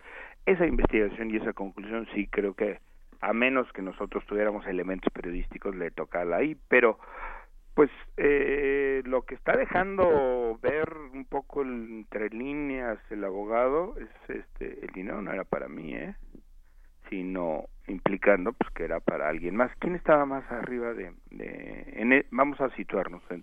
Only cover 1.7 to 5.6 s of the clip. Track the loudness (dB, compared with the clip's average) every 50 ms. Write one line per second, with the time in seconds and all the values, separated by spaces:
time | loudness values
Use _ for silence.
1.7 | -8 -10 -10 -6 -4 -4 -6 -4 -4 -4 -4 0 0 0 0 0 0 0 -2 -2
2.7 | -2 -6 -12 _ -20 -20 -20 -20 -12 -6 -2 0 2 4 4 4 4 2 0 0
3.7 | -4 -8 -8 -8 -6 -6 -6 -4 -4 -6 -4 -2 0 2 2 2 2 -2 -4 -4
4.7 | -2 -2 -2 -2 -4 0 0 0 0 0 -6 -4 -2 -2 -4 -4 -6 -6